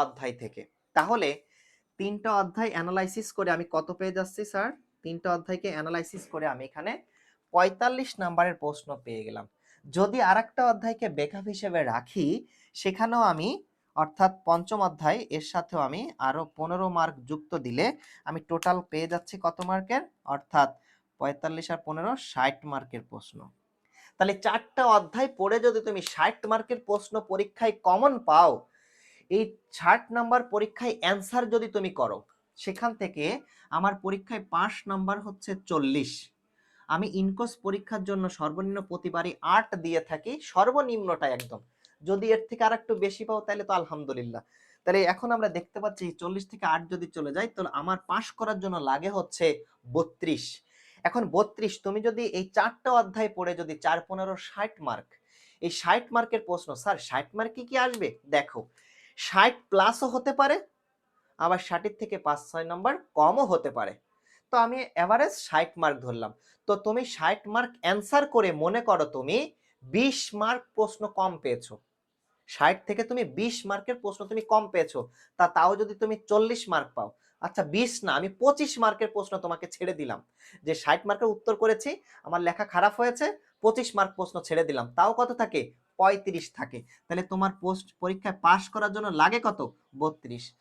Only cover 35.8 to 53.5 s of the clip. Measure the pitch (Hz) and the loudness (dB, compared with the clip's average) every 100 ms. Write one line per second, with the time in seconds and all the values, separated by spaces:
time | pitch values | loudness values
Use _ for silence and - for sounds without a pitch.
35.8 | 135 143 127 - - _ _ _ _ _ | 0 0 -2 -8 -16 _ _ _ _ _
36.8 | - 160 196 185 196 196 233 - 190 196 | -4 -2 -2 -2 -2 -2 -6 -6 -6 -6
37.8 | 202 214 190 196 185 185 151 160 196 202 | -6 -8 -4 -4 -4 -4 -6 -4 -6 -6
38.8 | 190 175 180 170 175 - 160 196 220 190 | -8 -8 -6 -4 -4 -4 2 4 2 -2
39.8 | 165 165 165 156 220 302 - 185 214 277 | -2 -2 -2 -6 -8 -12 -2 4 8 8
40.8 | 262 226 190 160 143 123 120 110 - _ | 6 0 -2 0 0 -2 -6 -14 -16 _
41.8 | _ _ 147 196 220 220 - - 226 226 | _ _ -2 0 4 2 2 0 2 2
42.8 | - 208 196 - 220 214 208 208 196 190 | -2 0 0 -2 -4 -4 -2 -4 -2 -2
43.8 | 165 151 139 127 120 113 - _ _ _ | -2 -8 -8 -8 -8 -10 -16 _ _ _
44.8 | - 190 175 180 233 233 214 170 - - | 0 2 4 2 0 0 0 -4 -10 -6
45.8 | 208 202 180 165 175 190 190 - 170 160 | -6 -6 -10 -8 -8 -8 -10 -4 0 0
46.8 | 165 180 175 170 147 147 226 - 185 139 | -2 -8 -8 -8 -6 -4 -4 -4 -6 -4
47.8 | 165 185 - 190 220 - 220 202 190 175 | -4 -4 -2 -4 -4 -6 -6 -4 -4 -4
48.8 | 139 139 185 196 175 - 165 147 - _ | -2 -2 -2 -4 -4 0 0 0 -6 _
49.8 | 123 143 165 - 165 135 - - _ _ | -4 -2 -2 -4 -4 -4 -4 -16 _ _
50.8 | _ _ 170 240 202 165 208 - 208 190 | _ _ -2 0 2 2 2 0 -4 -4
51.8 | 196 208 226 220 233 185 190 214 214 240 | -6 -2 -2 -2 -4 -4 -2 0 0 0
52.8 | 254 240 196 202 214 202 180 | 2 4 4 0 -4 -2 -4